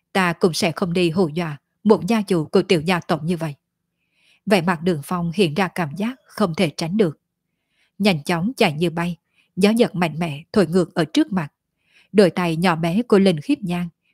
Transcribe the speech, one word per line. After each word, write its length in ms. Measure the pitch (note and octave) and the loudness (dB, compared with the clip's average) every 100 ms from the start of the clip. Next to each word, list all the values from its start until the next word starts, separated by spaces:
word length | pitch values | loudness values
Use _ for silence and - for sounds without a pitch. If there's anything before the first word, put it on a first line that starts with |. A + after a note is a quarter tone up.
| _ | _
ta 200 | G3 F3+ | -2 -2
cũng 200 | E3 F#3+ | 2 0
sẽ 180 | D3+ F3+ | 2 -2
không 220 | D3+ F3 | -2 -2
đi 160 | F3 F3 | 0 0
hù 180 | D#3 E3+ | 2 0
dọa 300 | D#3 E3 C#3+ _ _ | -2 -6 -8 _ _
một 240 | G3+ G#3 F3 | 2 2 2
gia 140 | A3+ | -2
chủ 240 | G3+ F3 D3+ | 0 -2 2
của 160 | G3+ | 0
tiểu 200 | - F3+ | 2 0
gia 180 | D#3 F3+ | 0 -2
tộc 240 | - D#3+ | -2 -4
như 140 | D3+ F3 | -2 -4
vậy." 180 | D#3+ C#3+ _ _ _ _ _ _ _ _ - | -6 -10 _ _ _ _ _ _ _ _ 0
Vẻ 160 | G3 | 0
mặt 200 | E3 E3 | 0 -2
Đường 200 | E3+ E3 | -2 -2
Phong 280 | C#3+ F3+ E3+ D#3+ | -4 -4 -2 0
hiện 180 | F3+ | 0
ra 140 | D3 F3+ | 0 -4
cảm 220 | - D#3+ D#3+ | -4 -6 -4
giác 200 | G#3+ C4 _ | -6 -8 _
không 300 | - G3+ D#3+ | -4 -2 0
thể 140 | F3 - | -2 -2
tránh 200 | E3 G3+ | -4 0
được. 220 | F3+ - _ _ _ _ _ _ _ - | 0 -2 _ _ _ _ _ _ _ -2
Nhanh 260 | G3+ E3 | 0 0
chóng 280 | D3 F3 F#3+ C4+ | -2 -2 -2 0
chạy 160 | G3+ | 0
như 160 | D3 E3+ | 2 -2
bay, 280 | D#3+ F3 E3+ _ _ _ - | -2 -6 -6 _ _ _ 0
gió 140 | G3+ | 2
giật 260 | A3+ A3 E3+ | 4 2 0
mạnh 240 | F3 D3+ | -2 -2
mẽ 240 | E3+ C#3+ - | -6 -8 -2
thổi 140 | A3 E3 | 0 2
ngược 260 | F#3 E3+ | 2 0
ở 120 | - D#3 | 0 0
trước 260 | D4 D#4 | 0 0
mặt. 220 | F#3 C#3+ _ _ _ _ _ _ | -2 -6 _ _ _ _ _ _
Đôi 180 | F#3+ F#3 | 4 4
tay 260 | D#3+ F3 D#3+ | 4 -2 0
nhỏ 200 | F#3 E3 | 0 0
bé 260 | E3+ F#3 | 0 -2
của 160 | B3 G3+ | 2 4
Linh 200 | F#3+ D#3 | 4 2
Khiếp 200 | - C#4+ | -2 -4
Nhan 280 | F#3+ F3 F3 - _ | -4 -6 -6 -12 _